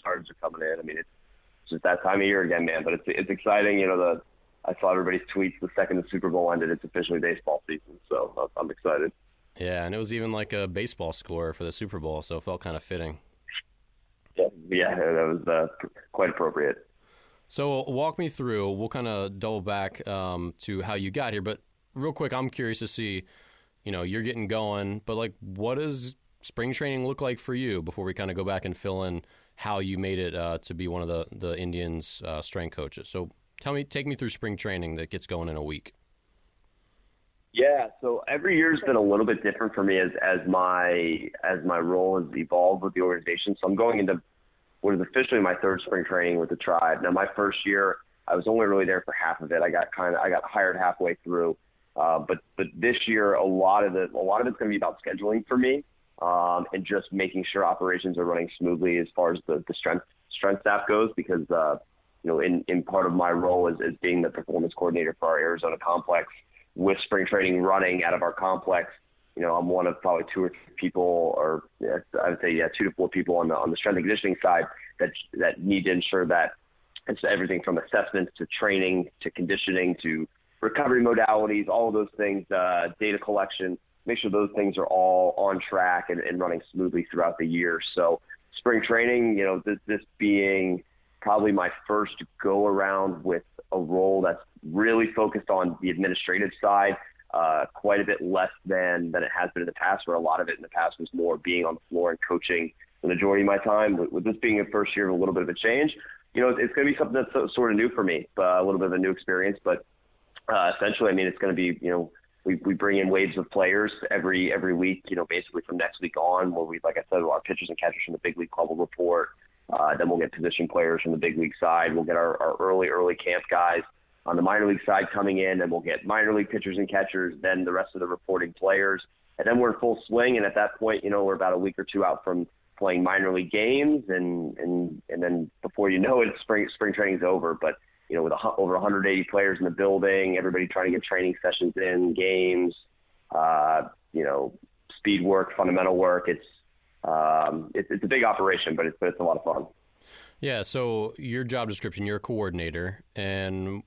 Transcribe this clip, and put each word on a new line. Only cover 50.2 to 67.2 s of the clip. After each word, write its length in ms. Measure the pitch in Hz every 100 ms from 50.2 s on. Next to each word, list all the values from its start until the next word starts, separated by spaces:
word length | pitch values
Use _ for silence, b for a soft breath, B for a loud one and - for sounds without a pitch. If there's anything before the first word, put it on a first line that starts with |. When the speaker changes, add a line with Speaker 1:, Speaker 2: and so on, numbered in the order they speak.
Speaker 1:
I 80 | 95
got 140 | 87
hired 340 | - 104 95 92
halfway 380 | 90 - 87 87
through. 340 | 85 87 85 80 _ _ _ -
Uh, 240 | 82 80
but, 200 | 76 87 _ -
but 100 | 95 -
this 220 | 120 120 -
year, 260 | 110 101
a 120 | 98 95
lot 380 | 92 95 104
of 100 | 101
the, 140 | 92 92
a 80 | 65
lot 180 | 95 107
of 60 | 123
it's 120 | -
gonna 120 | 110
be 80 | 101
about 220 | 90 -
scheduling 460 | - 95 101 113 -
for 100 | 127
me, 260 | 127 143 - _ _ -
um, 460 | 87 87 87 87 85
and 120 | 95 92
just 260 | 101 -
making 320 | 98 95 92 92
sure 140 | 98 87
operations 540 | - 92 90 92 85
are 60 | 87
running 260 | 85 85 -
smoothly 400 | 87 85 90 87
as 80 | 82 -
far 180 | 87
as 60 | 85 -
the, 160 | 76 -
the 60 |
strength, 320 | - 85 87 - _ -
strength 320 | - 98 101
staff 260 | 107 104 -
goes, 220 | 107 110 98
because, 340 | 85 87 76
uh, 280 | 85 78 73 - _ _ _
you 60 | 85
know, 100 | 78
in, 240 | 90 87 -
in 160 | 90
part 240 | 82 95 90
of 60 |
my 180 | 90 87
role 360 | 87 90 90 87
as, 100 | 82
as 120 | 82 -
being 200 | 90 87
the 80 | 82
performance 440 | - - 85 82 -
coordinator 400 | 87 85 80 -
for 100 | 82
our 100 | 78
Arizona 380 | 80 85 82 80
complex, 480 | 85 85 - 85 78 - b b b -
with 240 | 95 95 -
spring 200 | 101